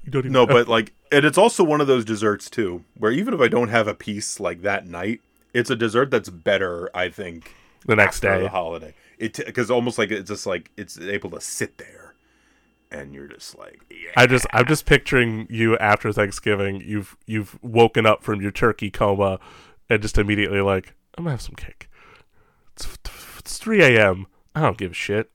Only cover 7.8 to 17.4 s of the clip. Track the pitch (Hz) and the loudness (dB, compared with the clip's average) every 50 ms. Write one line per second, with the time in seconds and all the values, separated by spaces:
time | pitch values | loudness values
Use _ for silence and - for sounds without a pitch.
7.8 | _ - 113 107 101 95 - - - 98 98 95 92 95 92 95 87 82 85 82 | _ 0 2 4 4 2 2 0 0 0 0 2 0 -2 -2 -4 -4 -4 -8 -10
8.8 | 78 76 - _ _ _ _ _ 110 110 - - - - 117 - 120 101 123 123 | -12 -16 -20 _ _ _ _ _ -10 -8 -8 -8 -12 -6 -4 -4 -2 0 0 0
9.8 | 120 120 113 - 110 95 107 101 98 85 104 98 - 101 92 90 80 _ _ - | 0 -2 -2 -4 -4 -4 -4 -8 -8 -10 -12 -8 -6 -6 -6 -6 -8 _ _ -18
10.8 | 104 92 - - 80 92 101 98 - 92 85 - - - - - 87 - _ - | -16 -16 -16 -14 -10 -8 -8 -8 -8 -10 -14 -12 -12 -12 -8 -8 -8 -8 _ -20
11.8 | - - - - - - _ _ _ _ _ _ _ _ _ _ _ _ _ _ | -20 -20 -20 -20 -20 -20 _ _ _ _ _ _ _ _ _ _ _ _ _ _
12.8 | _ _ - 73 69 71 69 69 71 73 - - - - - 50 50 50 50 _ | _ _ -16 -14 -14 -16 -18 -18 -18 -20 -20 -20 -20 -20 -20 -20 -20 -20 -20 _
13.8 | _ _ - 87 85 82 87 120 127 123 127 127 - - - 113 127 123 156 147 | _ _ -20 -18 -16 -2 6 6 6 6 6 2 0 0 0 0 2 2 0 -2
14.8 | - - 143 135 - - - 127 120 117 110 110 110 - 117 110 113 113 110 113 | 2 2 2 2 2 0 0 0 0 0 -2 -8 -10 -10 -4 0 2 2 2 2
15.8 | 110 104 104 - - 113 104 113 104 98 98 - - 110 104 98 101 98 98 98 | 4 2 2 2 2 -4 0 0 -2 -2 -2 -6 -2 -2 0 0 0 -4 -4 -8
16.8 | - - 107 104 98 - - _ _ - 110 107 | -8 -6 -6 -6 -6 -8 -18 _ _ -6 -6 -6